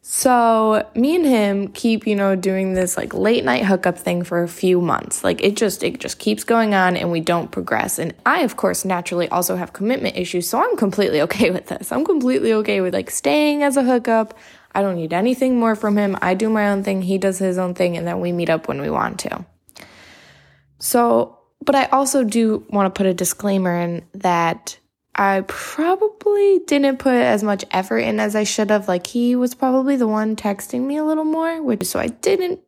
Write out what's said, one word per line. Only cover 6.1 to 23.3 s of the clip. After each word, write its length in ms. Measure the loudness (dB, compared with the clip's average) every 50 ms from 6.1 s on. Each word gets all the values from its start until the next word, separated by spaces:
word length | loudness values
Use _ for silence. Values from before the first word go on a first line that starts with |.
| -10 -4
keeps 240 | -2 -2 -2 -2
going 320 | 0 0 2 2 2 2 2
on 220 | 2 2 2 0
and 160 | 0 -2 -2
we 80 | -2 -2
don't 320 | 0 0 0 -2 -2 -4
progress. 480 | -8 -8 -4 -2 -2 -2 -2 -2 -4 -4
And 120 | -6 -8 -8 -4 _
I, 140 | 0 0 2
of 160 | 0 -2 -2
course, 280 | -2 -2 -2 -2 -2 -4
naturally 440 | -2 -4 -4 -4 -4 -2 -2 -2 0
also 260 | 0 -2 0 0 -2
have 180 | -4 -6 -8
commitment 440 | -8 -4 -2 -2 -2 -2 -2 -4 -4
issues. 320 | -4 -6 -4 -4 -4 -4 -2
So 120 | 0 0
I'm 160 | 0 0 2
completely 440 | 0 0 0 2 0 0 2 2 0
okay 300 | 0 0 2 2 2 2
with 160 | 2 -2 -6 -8
this. 240 | -10 -10 -8 -4
I'm 120 | -2 -2 0
completely 480 | 0 0 0 2 0 0 2 2 2 2
okay 260 | 2 0 0 0 0
with, 120 | 0 0
like, 180 | -2 -4 -6 -6
staying 500 | -8 -2 0 2 2 4 2 2 2 2
as 140 | 0 2 2
a 80 | 2 2
hookup. 520 | 2 2 2 2 2 2 2 0 -2 -8 -20 -20 -20 -20 -20 -20 _ -2
I 80 | -2
don't 140 | 0 0 -2
need 160 | -2 -4 -2
anything 480 | -2 0 2 0 2 2 2 2 2 2
more 160 | 2 2 0
from 200 | 0 0 0 2
him. 220 | 2 2 0 -2 -2
I 140 | 0 0 0
do 160 | 0 0 0
my 200 | 2 2 2 2
own 120 | 0 0
thing. 200 | -2 -2 -2 -2
He 140 | -2 -2 0
does 220 | 0 0 0 0 0
his 180 | -2 -2 0
own 180 | 0 -2 -4 -2
thing. 220 | 0 0 0 0
And 80 | -2 -4
then 140 | -4 -4 -2
we 140 | -2 -2
meet 180 | -2 0 0 0
up 160 | 0 0 -2
when 140 | -4 -6 -4
we 100 | -4 -2
want 300 | -2 -2 -2 -2 -4 -6
to. 260 | -8 -8 -8 -8 -12 _ _ _ _ _ _ -20 -20 -20 -20 -20 -20 -20 -20 -20 -20 -20 -20 -20 _ _ _ _ _ _ _ _
So, 580 | -4 0 2 2 4 4 2 2 0 -2 -8 _ _ _ _ _ -2
but 120 | 2 2
I 80 | 2 2
also 380 | 4 2 2 2 2 2 2 2
do 420 | 2 2 2 2 2 0 -2 -4 -2
wanna 200 | 0 2 2 2
put 160 | 0 0 0
a 80 | 0 2
disclaimer 640 | 0 -2 -4